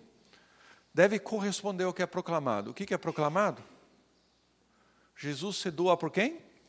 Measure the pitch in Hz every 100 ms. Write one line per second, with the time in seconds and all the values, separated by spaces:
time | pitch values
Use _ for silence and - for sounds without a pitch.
0 | - _ _ - _ _ - - _ 156
1 | 196 214 - 220 202 180 202 185 185 180
2 | 175 180 170 165 135 104 107 - 196 180
3 | 165 151 151 175 208 113 - - _ _
4 | _ _ _ _ _ _ _ _ _ _
5 | _ - 143 139 196 180 190 151 180 170
6 | 160 185 247 339 - -